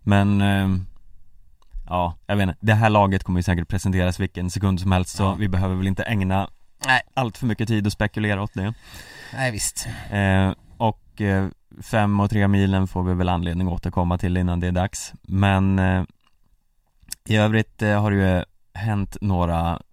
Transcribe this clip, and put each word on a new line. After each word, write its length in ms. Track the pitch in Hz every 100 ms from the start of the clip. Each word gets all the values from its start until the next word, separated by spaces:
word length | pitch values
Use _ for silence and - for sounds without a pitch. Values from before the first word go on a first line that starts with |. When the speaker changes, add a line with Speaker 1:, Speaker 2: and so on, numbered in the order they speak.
Speaker 1:
Men, 400 | - 101 101 101
eh, 280 | 101 98 95 95 92 - - - - - - - - - -
ja, 280 | 90 87 - -
jag 100 | 101
vet 60 | 95
inte. 100 | -
Det 140 | 107
här 160 | 107 113
laget 340 | 104 98 95
kommer 140 | - 90
ju 40 |
säkert 260 | 87 87 85
presenteras 520 | 98 98 92 90 87
vilken 300 | 95 - 90
sekund 300 | 95 98 92
som 120 | 95
helst, 240 | 92 90 -
så 60 |
Speaker 2:
Ja. 120 | 98
Speaker 1:
vi 140 | 98 104
behöver 260 | 90 95
väl 120 | 92 95
inte 160 | 95
ägna 480 | - 110 95 95 98 - - - -
Speaker 2:
Nej. 140 | 127 -
Speaker 1:
allt 240 | - 123 -
för 80 | 127
mycket 220 | 104 110
tid 180 | 110 101
att 60 |
spekulera 500 | - 107 - 104 98
åt 120 | 104
det. 200 | - 98 110 - - - - -
Speaker 2:
Nej, 160 | - 131
visst. 360 | 104 - - - - -
Speaker 1:
Eh, 420 | 101 98 95 95 - - -
och, 440 | 113 - - -
eh, 280 | 104 95 95 - _ -
fem 380 | - 113 104 101
och 100 | 104
tre 180 | 104 98
milen 380 | 98 98 95 95
får 140 | 90
vi 120 | 90
väl 140 | 90 90
anledning 380 | 90 87 85 92
att 60 |
återkomma 460 | 87 87 87 87 87
till 180 | 92 90
innan 240 | 90 87
det 60 | 90
är 60 |
dags. 400 | 90 95 - - -
Men, 560 | - 95 98 95 95 95
eh, 260 | 92 92 90 _ _ _ _ _ _ _ _ _ - - -
i 100 | 107
övrigt, 460 | 107 110 110 -
eh, 200 | 107 104
har 80 | 107
det 60 | 101
ju 280 | 95 90 - _ _ -
hänt 360 | 110 104 95 -
några 640 | 104 90 85 85 85 85 -